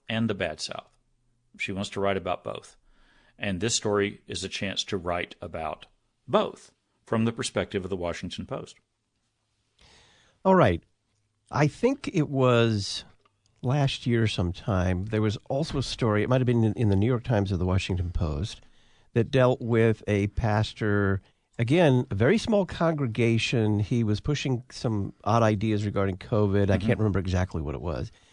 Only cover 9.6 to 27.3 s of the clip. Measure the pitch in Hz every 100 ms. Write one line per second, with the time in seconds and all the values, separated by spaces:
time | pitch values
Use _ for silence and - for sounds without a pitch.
9.6 | _ _ _ - _ _ _ _ 190 185
10.6 | 117 85 _ _ _ _ _ _ _ 131
11.6 | 147 - 240 277 - 170 147 135 127 120
12.6 | 117 107 98 - - _ _ _ _ _
13.6 | 127 143 139 - 127 117 110 - 87 -
14.6 | - 92 92 90 107 107 107 104 - 135
15.6 | 165 143 - - 117 104 104 131 123 117
16.6 | 110 104 107 98 113 120 - 107 98 87
17.6 | 92 92 - 92 87 - 80 71 98 -
18.6 | - _ _ _ _ 120 107 135 127 131
19.6 | 117 113 113 107 - 104 101 - 113 104
20.6 | 107 - 110 104 98 98 _ _ _ -
21.6 | 117 170 156 127 - 98 123 220 - 208
22.6 | 185 - 165 151 127 113 113 113 - 123
23.6 | 107 104 107 120 107 104 - 147 139 120
24.6 | - - 123 107 98 - 101 117 110 104
25.6 | 110 104 104 98 98 92 - 107 104 101
26.6 | 98 92 107 104 107 95 92